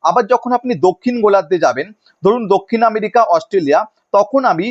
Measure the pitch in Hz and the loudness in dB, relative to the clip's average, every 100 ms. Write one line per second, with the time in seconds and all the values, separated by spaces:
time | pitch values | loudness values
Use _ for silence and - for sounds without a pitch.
0 | 151 190 214 247 240 247 247 196 180 - | 0 0 0 -2 0 -4 -2 0 0 0
1 | 247 247 214 196 160 180 151 127 175 220 | -4 0 2 0 0 0 0 -2 -8 -12
2 | _ _ 180 240 214 196 - 226 226 214 | _ _ 0 0 0 -2 0 0 0 0
3 | 208 240 - 170 - 196 147 151 214 _ | -2 0 2 0 0 -4 0 0 0 _
4 | _ 202 208 269 254 160 208 | _ 0 2 0 0 -2 -4